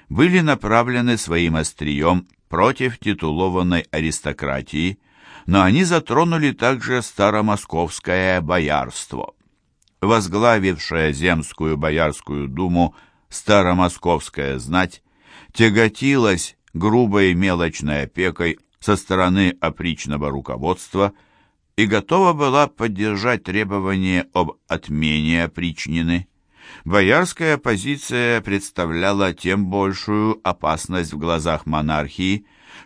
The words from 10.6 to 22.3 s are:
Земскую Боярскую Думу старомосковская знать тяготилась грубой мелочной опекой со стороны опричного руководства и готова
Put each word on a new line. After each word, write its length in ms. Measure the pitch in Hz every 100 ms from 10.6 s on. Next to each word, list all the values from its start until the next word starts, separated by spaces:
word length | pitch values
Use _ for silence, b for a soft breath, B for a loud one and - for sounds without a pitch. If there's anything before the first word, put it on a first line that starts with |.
| 95 82 - 82 78
Земскую 640 | 71 87 82 73 - 78 76
Боярскую 720 | 78 78 80 73 - 73 69
Думу 460 | 67 92 87 87 b b b b
старомосковская 1300 | - - 101 90 90 90 - 87 80 - - 69 67
знать 440 | 62 90 92 - _ B B B B
тяготилась 1040 | - 113 104 110 - 135 139 110 87 - - _
грубой 600 | 85 104 117 117 101 95
мелочной 720 | 87 95 87 85 - 76 73
опекой 540 | 69 - 92 80 85 78 _ _
со 180 | - 101
стороны 600 | - 92 90 95 92 90
опричного 720 | 80 76 85 78 69 71 73
руководства 840 | 69 65 62 76 92 - 95 98 b b b b b _ -
и 100 | 107
готова 480 | 208 - 175 185